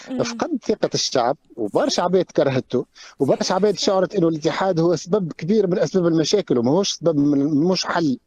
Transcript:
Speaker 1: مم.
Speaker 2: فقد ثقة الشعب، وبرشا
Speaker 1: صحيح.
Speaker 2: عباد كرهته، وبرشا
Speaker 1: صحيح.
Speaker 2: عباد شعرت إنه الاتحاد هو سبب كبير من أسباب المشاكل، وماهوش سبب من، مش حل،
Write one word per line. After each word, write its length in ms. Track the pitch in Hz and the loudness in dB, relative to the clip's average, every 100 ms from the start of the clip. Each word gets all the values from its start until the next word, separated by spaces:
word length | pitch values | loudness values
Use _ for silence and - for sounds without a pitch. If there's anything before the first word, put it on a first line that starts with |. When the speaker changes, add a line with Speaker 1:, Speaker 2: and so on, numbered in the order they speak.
| - | -10
Speaker 1:
مم. 120 | 254 | -6
Speaker 2:
فقد 280 | 233 233 285 294 | -4 -4 -4 -4
ثقة 280 | - 214 - | -4 -2 -2
الشعب، 420 | - - 135 117 147 _ - | -2 -2 0 0 -2 _ -8
وبرشا 320 | 104 156 269 | -2 0 0
Speaker 1:
صحيح. 160 | - | 0
Speaker 2:
عباد 200 | 180 185 | 0 0
كرهته، 640 | 165 - 143 131 - 123 - - - - | 0 0 0 0 -2 -4 -4 -14 -20 -4
وبرشا 240 | 139 220 | 0 0
Speaker 1:
صحيح. 140 | 214 190 | 0 0
Speaker 2:
عباد 220 | 208 185 | 0 0
شعرت 360 | - 190 180 | 0 0 0
إنه 140 | - 165 | 0 0
الاتحاد 520 | 160 156 147 190 165 | 0 -4 -2 0 2
هو 160 | 170 160 | 2 0
سبب 360 | - 208 170 | 0 -2 -2
كبير 340 | - 165 220 190 | -8 -2 0 2
من 120 | 196 | 0
أسباب 280 | 160 190 170 | 0 0 2
المشاكل، 440 | 160 151 202 - | 2 2 0 2
وماهوش 420 | 127 120 165 196 | 0 2 2 0
سبب 240 | - 156 151 | -2 0 2
من، 280 | 143 143 143 | 2 2 2
مش 400 | 147 170 185 - | 2 2 0 -2
حل، 320 | 175 156 123 | -2 0 -2